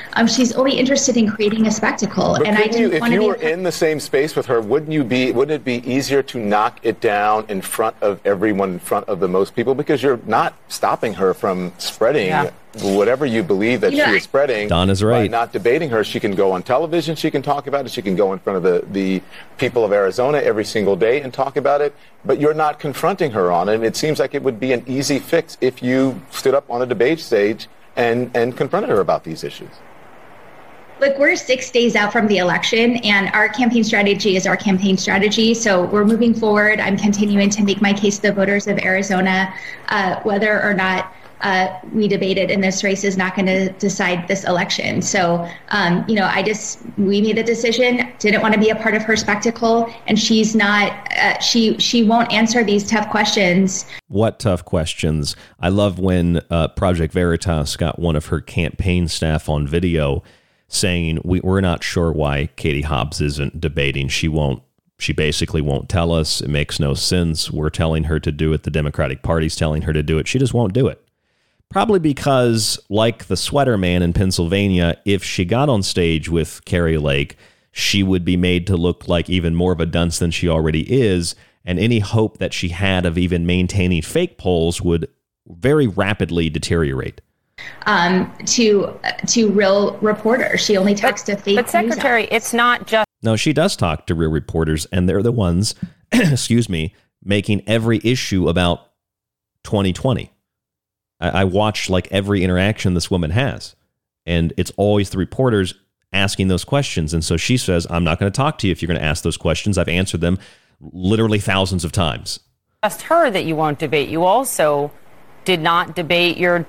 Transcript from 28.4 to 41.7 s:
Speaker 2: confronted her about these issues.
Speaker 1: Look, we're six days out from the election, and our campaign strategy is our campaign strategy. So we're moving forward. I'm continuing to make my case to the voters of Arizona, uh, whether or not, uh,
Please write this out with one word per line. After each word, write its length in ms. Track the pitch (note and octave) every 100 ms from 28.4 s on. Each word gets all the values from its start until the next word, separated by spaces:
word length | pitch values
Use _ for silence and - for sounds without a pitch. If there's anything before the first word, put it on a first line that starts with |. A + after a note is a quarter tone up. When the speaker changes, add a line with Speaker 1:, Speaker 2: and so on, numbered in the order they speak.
| A#2+ A#2
Speaker 2:
confronted 340 | C#3 F#3 A#3
her 100 | A2+
about 240 | F2+ E2
these 180 | E2+ D#2+
issues. 280 | C#2+ - - - - - - - - - - - - - - -
Speaker 1:
Look, 160 | C#4 C#4
we're 200 | D4 F4+
six 340 | - B3+ -
days 240 | A#3+ A#3
out 160 | G#3 G#3
from 160 | A#3 G#3+
the 120 | F#3+
election, 580 | F3+ E3+ - A3 A#3+ A#3+
and 300 | G#3 G3+ F#3
our 160 | G#3 G#3+
campaign 360 | B3 A#3+ A#3
strategy 500 | G#3 G#3 G3+ G3 G#3
is 140 | F#3 F#3+
our 80 | F#3
campaign 400 | G#3+ F#3 G3 F#3
strategy. 580 | G#3 G3 G#3+ G#3+ A3+
So 300 | A3+ G#3+ F#3
we're 200 | F3 G3+
moving 300 | G#3 A3 A#3
forward. 460 | A3 A3 G#3 G#3 G#3+
I'm 160 | - G3+
continuing 540 | G#3 G3+ G#3 G3+ G3+
to 120 | G#3
make 180 | G3+ F#3+
my 120 | G3+
case 240 | G3+ G#3 -
to 60 |
the 100 | G#3
voters 340 | G3+ F#3+ G3+ G3+
of 140 | F#3
Arizona, 720 | F#3 F#3+ G3+ F#3 F#3+ F#3 F#3+ - - - -
uh, 300 | G#3 F#3+ -
whether 380 | A3 G3+ G#3+ G#3+
or 140 | G#3
not, 400 | F#3+ F#3 F#3 - - - -
uh, 260 | G3+ F#3+ F#3+